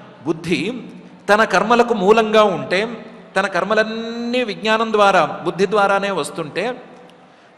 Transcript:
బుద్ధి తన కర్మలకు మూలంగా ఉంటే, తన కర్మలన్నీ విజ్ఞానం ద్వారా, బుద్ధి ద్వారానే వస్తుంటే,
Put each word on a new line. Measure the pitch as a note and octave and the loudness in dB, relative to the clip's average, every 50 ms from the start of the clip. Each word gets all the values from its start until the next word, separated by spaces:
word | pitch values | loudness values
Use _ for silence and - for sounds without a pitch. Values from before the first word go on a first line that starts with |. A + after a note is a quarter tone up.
| - - - - - | -20 -20 -20 -10 -6
బుద్ధి | D3+ E3 D#3+ E3+ E3+ F3 C3 E3 A3 C4 A3+ - - - - - - - - - - | -6 -6 -6 -4 -4 -4 -2 -2 -4 -6 -8 -12 -16 -18 -20 -20 -20 -20 -14 0 2
తన | G#3 G#3+ A3 | 4 4 4
కర్మలకు | G#3 F#3+ F3+ G3+ A3 A#3+ A#3 A#3 A#3 A3+ | 2 2 0 2 4 4 2 4 2 2
మూలంగా | G3+ F#3 G3+ A3 A3+ A3 G#3+ G#3+ A3 G#3+ | 0 4 4 4 4 4 4 4 4 4
ఉంటే, | G3+ E3+ C#3+ C3+ - F3+ F#3+ A3 A#3+ A3+ - - - - - - - - | 4 2 -2 -4 -4 -2 -2 -2 -4 -8 -14 -16 -20 -20 -20 -20 -6 -4
తన | F#3+ G3+ | -2 -2
కర్మలన్నీ | F#3+ F#3+ E3+ F#3 G3+ G#3+ G#3+ A3 A3 A3 A3+ A3+ A#3 A#3 A#3 A#3+ A#3+ B3 B3+ B3 | -2 -2 -4 -2 0 0 0 0 0 -4 -8 -8 -8 -8 -8 -6 -2 -2 -2 -2
విజ్ఞానం | G#3 F#3 E3 G3 A3 A3 A3 A3+ A3 | -2 -6 -6 -2 -2 0 0 0 0
ద్వారా, | G#3+ G#3 G3+ G3 F#3 F3 D3+ | 2 4 4 6 6 4 2
బుద్ధి | C#3 - - D3 F3+ F3 E3+ F#3+ | 0 -4 -6 -6 -6 -2 -2 -2
ద్వారానే | F3+ G#3+ G#3 G3 G3 G3 G3 G3 G3+ | 0 2 2 2 2 2 0 0 -2
వస్తుంటే, | G3 D#3+ C#3 - - F3 D#3+ C#3+ - D#3+ G3+ B3 B3 A#3+ - - - - - - - - - - - _ _ _ _ | -4 -4 -4 -6 -8 -10 -10 -8 -6 -6 -6 -6 -6 -8 -14 -20 -20 -20 -20 -20 -20 -20 -20 -20 -20 _ _ _ _